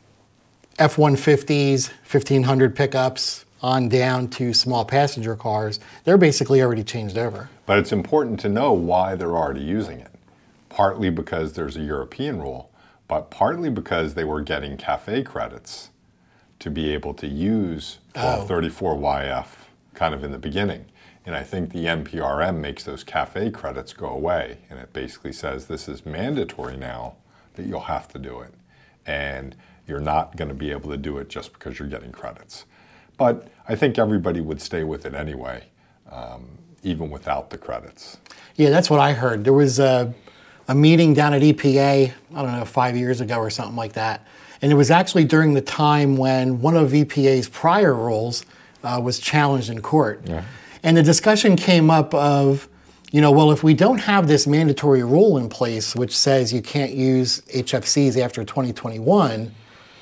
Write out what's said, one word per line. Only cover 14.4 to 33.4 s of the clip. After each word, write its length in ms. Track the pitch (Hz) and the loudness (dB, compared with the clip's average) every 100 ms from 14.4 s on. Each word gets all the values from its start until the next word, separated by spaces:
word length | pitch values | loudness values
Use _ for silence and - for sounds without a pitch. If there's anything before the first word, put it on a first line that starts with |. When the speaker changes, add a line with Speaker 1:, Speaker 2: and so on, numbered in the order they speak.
Speaker 2:
getting 360 | 73 73 71 71 | -6 -8 -8 -10
cafe 460 | - 73 - 120 | -6 -6 -6 -6
credits 680 | 131 - 117 - - - - _ _ _ _ _ _ _ | -6 -10 -12 -12 -18 -18 -20 _ _ _ _ _ _ _
to 100 | - | -10
be 220 | 73 78 | -6 -4
able 200 | 73 73 | -4 -8
to 120 | 71 73 | -10 -10
use 720 | 71 95 110 92 78 - - _ | -4 -2 -2 -2 -6 -12 -18 _
Speaker 1:
Oh. 60 | 131 | -6
Speaker 2:
twelve 280 | 104 101 101 | -4 -4 -4
thirty-four 480 | 87 82 - 90 71 | -4 -4 -6 -6 -4
Y 280 | 73 69 | -4 -4
F 440 | 69 65 - - - _ _ | -4 -8 -10 -16 -20 _ _
kind 200 | - 82 | -6 -6
of 100 | 71 | -4
in 80 | 71 | -10
the 60 | 65 | -10
beginning. 480 | 76 87 101 - - _ _ _ - | -8 -4 -4 -6 -14 _ _ _ -12
And 80 | |
I 80 | 76 | -12
think 280 | 65 95 82 | -8 -8 -8
the 140 | 90 82 | -6 -4
N 180 | 82 | -4
P 140 | 73 82 | -6 -6
R 200 | 69 71 | -4 -2
M 180 | 90 85 | -2 -4
makes 240 | 73 69 | -8 -10
those 200 | - 67 | -14 -16
cafe 460 | - 76 69 92 110 | -8 -6 -6 -6 -8
credits 420 | 110 69 64 - | -8 -10 -12 -14
go 160 | - 67 | -12 -12
away. 500 | 65 82 85 58 62 _ | -6 -4 -4 -6 -12 _
And 80 | 64 | -20
it 140 | 62 | -16
basically 400 | 67 62 - - | -12 -12 -14 -16
says, 340 | 62 73 67 - | -12 -10 -10 -10
"This 220 | 80 - | -12 -12
is 180 | 67 80 | -14 -12
mandatory 720 | 78 120 143 95 - 64 65 | -8 -6 -6 -8 -10 -14 -12
now 380 | 62 60 60 - _ _ _ | -14 -14 -16 -18 _ _ _
that 120 | - - | -14 -10
you'll 140 | - | -10
have 280 | - 69 - | -8 -10 -10
to 100 | 69 | -16
do 220 | 65 62 | -16 -16
it. 140 | 62 _ _ _ _ _ - | -20 _ _ _ _ _ -10
And 480 | 71 69 67 67 - _ _ - | -8 -8 -10 -12 -18 _ _ -12
you're 140 | 71 | -8
not 360 | 73 78 80 82 | -2 -2 -4 -8
gonna 180 | 73 | -10
be 160 | 67 73 | -8 -8
able 200 | 71 73 | -8 -10
to 60 | 71 | -10
do 220 | 73 69 | -8 -10
it 100 | 71 | -12
just 240 | - - | -14 -16
because 260 | _ 73 60 | _ -16 -12
you're 100 | 71 | -12
getting 240 | 64 60 | -12 -14
credits." 520 | 62 58 57 - - - _ _ _ _ - | -16 -16 -16 -20 -20 -20 _ _ _ _ 0
But 320 | 123 117 | 0 0